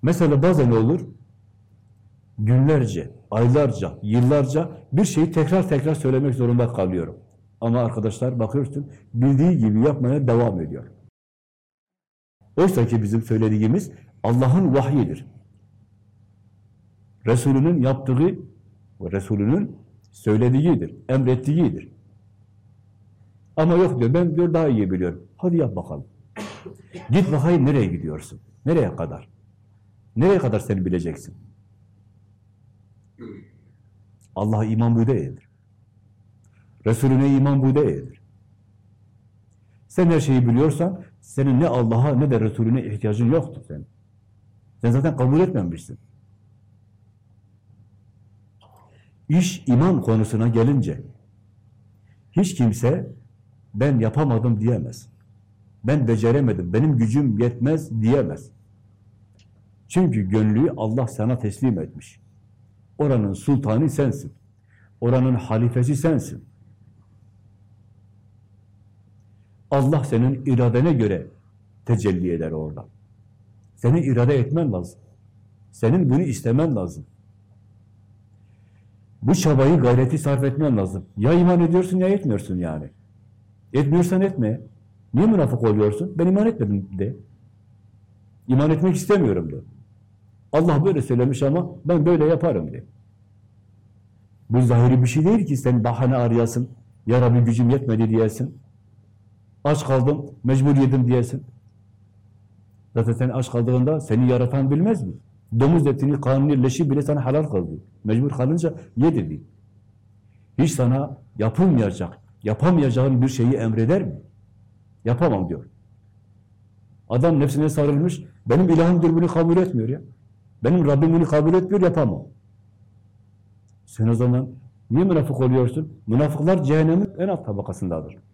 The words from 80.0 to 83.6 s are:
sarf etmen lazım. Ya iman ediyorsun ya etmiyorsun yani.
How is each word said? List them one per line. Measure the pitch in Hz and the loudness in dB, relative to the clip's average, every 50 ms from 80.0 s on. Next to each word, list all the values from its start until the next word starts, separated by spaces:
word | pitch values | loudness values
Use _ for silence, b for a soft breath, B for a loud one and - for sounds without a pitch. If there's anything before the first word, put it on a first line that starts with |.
| 131 123 156 147 | 2 0 -2 -4
sarf | - 143 139 127 131 | -2 -2 -2 0 0
etmen | 139 135 143 156 147 123 | -2 -2 -2 -2 0 0
lazım. | 104 95 92 95 95 - - _ | 0 -2 -4 -6 -10 -12 -12 _
Ya | 104 104 131 | -2 0 2
iman | 165 175 175 175 180 175 | 4 4 4 4 4 4
ediyorsun | 170 160 170 185 180 185 180 185 | 2 2 2 0 0 0 -2 0
ya | 185 185 | 0 0
etmiyorsun | 196 202 190 143 107 98 - - 92 | 0 0 -2 -2 -4 -4 -4 -6 -6
yani. | 90 87 82 78 78 76 71 _ _ _ _ _ - - _ _ _ _ _ _ _ | -6 -6 -6 -8 -10 -12 -14 _ _ _ _ _ -20 -20 _ _ _ _ _ _ _